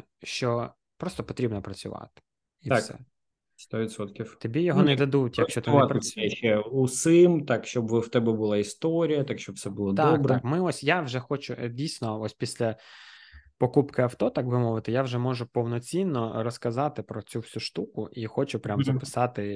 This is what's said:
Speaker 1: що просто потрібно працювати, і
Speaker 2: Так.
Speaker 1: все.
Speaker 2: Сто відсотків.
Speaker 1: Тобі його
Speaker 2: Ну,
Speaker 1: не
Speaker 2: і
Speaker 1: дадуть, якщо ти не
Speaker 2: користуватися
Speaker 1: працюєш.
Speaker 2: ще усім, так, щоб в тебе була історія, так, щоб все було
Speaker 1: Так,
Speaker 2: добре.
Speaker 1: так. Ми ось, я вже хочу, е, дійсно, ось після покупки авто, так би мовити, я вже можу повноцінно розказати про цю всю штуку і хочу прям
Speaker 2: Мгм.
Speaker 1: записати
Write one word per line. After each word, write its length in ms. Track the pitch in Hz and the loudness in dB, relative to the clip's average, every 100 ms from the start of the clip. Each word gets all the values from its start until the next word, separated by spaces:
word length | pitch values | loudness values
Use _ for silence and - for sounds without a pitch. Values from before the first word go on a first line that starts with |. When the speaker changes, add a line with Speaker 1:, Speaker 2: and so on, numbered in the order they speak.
| - _ | -14 _
Speaker 1:
що 480 | - - 123 117 117 - _ - | -10 -4 -2 -2 -4 -12 _ -12
просто 260 | 180 - | -8 -8
потрібно 380 | 110 - 120 101 | -8 -4 -2 -2
працювати, 600 | 98 92 101 - - _ _ _ _ _ | -8 -12 -12 -12 -16 _ _ _ _ _
і 80 | - | 0
Speaker 2:
Так. 100 | 120 | 0
Speaker 1:
все. 140 | - - - _ _ _ _ - | 0 -8 -20 _ _ _ _ -20
Speaker 2:
Сто 180 | - 113 | -8 -6
відсотків. 580 | 110 - 101 - 110 - | -4 -6 -10 -10 -12 -10
Speaker 1:
Тобі 200 | 113 143 | -6 0
його 180 | 175 139 | 2 4
Speaker 2:
Ну, 60 | |
Speaker 1:
не 80 | 147 | 6
Speaker 2:
і 20 | |
Speaker 1:
дадуть, 420 | 135 139 139 120 - | 4 2 2 2 0
якщо 240 | - 120 | 0 -2
ти 100 | 123 | 4
не 60 | 143 | 6
Speaker 2:
користуватися 360 | 135 135 - | 6 2 -4
Speaker 1:
працюєш. 200 | - 107 | -2 -4
Speaker 2:
ще 240 | - 117 107 | 0 2 2
усім, 880 | 107 135 127 - 165 170 175 160 | 0 0 0 2 6 8 8 6
так, 200 | 143 113 - | 0 -2 -2
щоб 200 | 123 110 117 | -4 0 0
в 80 | 113 | 2
тебе 240 | 123 117 | 2 2
була 240 | 110 107 104 | 2 2 2
історія, 680 | 101 - 165 165 165 147 | 0 -2 0 2 2 0
так, 160 | 123 107 | -2 -6
щоб 160 | - | -10
все 140 | 95 101 | -10 -8
було 240 | 104 98 | -4 0
Speaker 1:
Так, 240 | 101 156 156 | 4 4 4
Speaker 2:
добре. 160 | 135 | 4
Speaker 1:
так. 80 | 127 | 2
Ми 180 | 120 170 | 0 0
ось, 220 | 175 - | 0 0
я 180 | 139 175 | 0 0
вже 180 | 135 127 | 0 -6
хочу, 360 | - 139 - 120 | -4 -6 -6 -8
е, 100 | 120 | -6
дійсно, 520 | 120 160 - 113 110 | -6 -6 -4 -6 -4
ось 120 | 107 | -6
після 420 | - 120 - 117 107 - - - - - - - - | -6 -6 -2 -2 -4 -12 -20 -20 -20 -20 -20 -20 0
покупки 440 | 127 147 139 - | 2 4 2 2
авто, 280 | 120 - 202 | 0 2 0
так 180 | 143 123 | 0 0
би 120 | 123 | 2
мовити, 320 | 117 110 110 | 2 0 0
я 100 | 123 | 0
вже 140 | 131 120 | 0 -2
можу 280 | 127 123 123 | -2 -2 -4
повноцінно 960 | 123 117 120 - 175 190 127 113 113 | -4 -2 -4 -4 -2 -2 -2 -2 -4
розказати 600 | 117 - 120 120 147 110 | -4 -4 -4 -2 -2 -4
про 180 | - 107 | -10 -10
цю 180 | - 117 | -8 -10
всю 220 | - 110 | -8 -10
штуку 480 | - - - - 107 | -8 -8 -8 -8 -10
і 160 | 120 110 | -8 -6
хочу 320 | - 143 113 | -2 -2 -4
прям 200 | - 104 | -2 0
Speaker 2:
Мгм. 60 | |
Speaker 1:
записати 560 | - 131 - 120 123 107 101 | 0 -2 -2 -2 -2 -2 -6